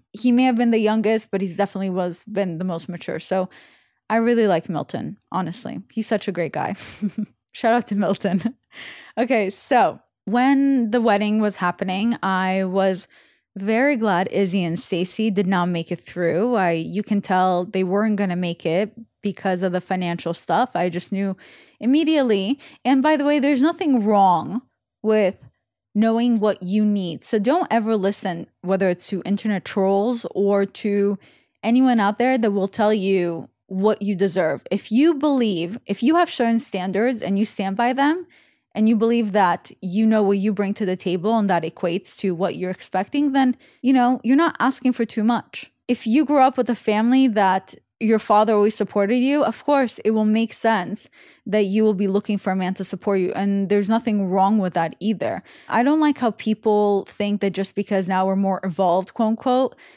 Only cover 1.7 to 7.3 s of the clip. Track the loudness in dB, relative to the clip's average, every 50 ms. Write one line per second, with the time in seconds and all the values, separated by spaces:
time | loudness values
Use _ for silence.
1.7 | -2 -6 -6 -4 -2 -2 -2 -4 -6 -8 -12 -6 -4 -4 -2 -2 -4 -6 -6 -6
2.7 | -6 -6 -8 -10 -12 -10 -8 -8 -8 -8 -6 -4 -2 -2 -2 -4 -8 -16 -20 -20
3.7 | _ _ _ _ _ _ _ _ -2 0 2 2 2 2 4 2 2 0 0 -4
4.7 | -6 -6 -6 -6 -8 -8 -8 -8 -12 -14 _ _ -6 -6 -6 -6 -8 -10 -12 -10
5.7 | -12 -12 -14 -10 _ -8 -4 -2 -4 -2 -2 -4 -4 -4 -6 -4 -4 -6 -6 -6
6.7 | -6 -8 -12 -16 -12 -8 -8 -6 -6 -6 -8 -10